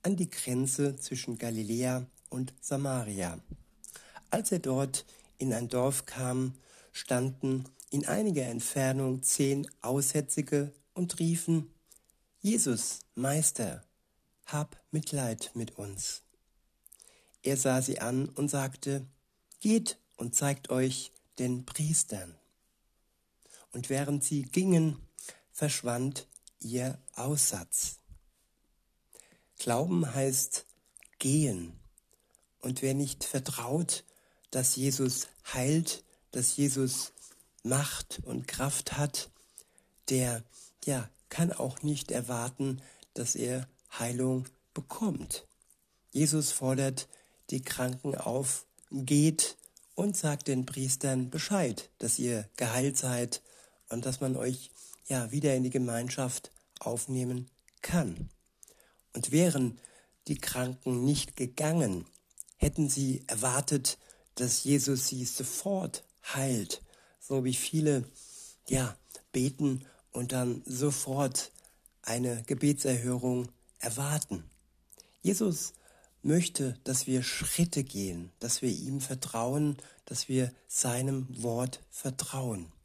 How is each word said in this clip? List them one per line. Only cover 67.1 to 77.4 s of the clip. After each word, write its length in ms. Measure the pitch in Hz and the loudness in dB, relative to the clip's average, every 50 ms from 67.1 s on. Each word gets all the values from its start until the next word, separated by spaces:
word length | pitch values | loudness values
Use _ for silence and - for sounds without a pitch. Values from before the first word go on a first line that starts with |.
| _ _ | _ _
so 260 | - - 139 135 123 | -6 -2 0 0 2
wie 80 | 131 123 | 2 0
viele, 560 | - - - - 160 156 151 143 131 127 - - - - - - - - - - _ _ | 0 -2 0 2 4 4 6 4 4 0 -4 -12 -20 -20 -20 -18 -18 -18 -18 -20 _ _
ja, 300 | - 131 131 127 117 - - _ _ - - _ _ | 0 2 2 2 0 -4 -12 _ _ -20 -20 _ _
beten 540 | - 131 127 143 131 - 151 139 131 127 - - - _ _ _ | 0 2 2 2 2 2 0 2 2 0 -6 -12 -20 _ _ _
und 200 | - 123 123 123 131 | -6 -6 -4 -2 0
dann 300 | 127 123 123 120 - - | 0 0 0 -2 -4 -6
sofort 840 | 113 127 123 139 147 139 - - 139 131 143 143 127 131 - - - _ - _ - _ _ _ - _ _ | -8 -2 0 0 0 0 0 -4 -2 0 0 0 2 0 -2 -4 -4 _ -20 _ -20 _ _ _ -20 _ _
eine 420 | - - 113 120 123 123 120 113 117 | -6 -4 -2 0 0 0 0 -2 -2
Gebetserhörung 1080 | - 139 131 147 147 147 - - 135 131 120 117 127 123 123 123 127 123 123 123 120 - _ _ _ _ _ | -4 -2 4 4 4 4 4 2 2 2 2 2 0 0 2 2 2 0 0 -2 -4 -10 _ _ _ _ _
erwarten. 640 | - 120 110 127 139 143 151 151 - - 101 - 80 - _ _ _ _ _ _ _ _ - - - _ _ _ | -6 -6 -2 -2 0 0 0 0 0 -4 -6 -8 -8 -14 _ _ _ _ _ _ _ _ -20 -20 -20 _ _ _
Jesus 520 | - 180 196 - 226 196 165 143 - - - - _ - - _ - _ _ _ | 0 2 2 4 2 2 2 0 -4 -8 -10 -14 _ -20 -20 _ -20 _ _ _
möchte, 560 | - 143 151 180 170 - - - 135 127 117 - _ | 2 4 4 4 4 2 0 -2 -2 -2 -2 -4 _
dass 240 | 131 131 127 - | -2 0 0 2
wir 160 | - 131 127 127 | 2 0 2 2
Schritte 600 | - - - | 0 -4 -2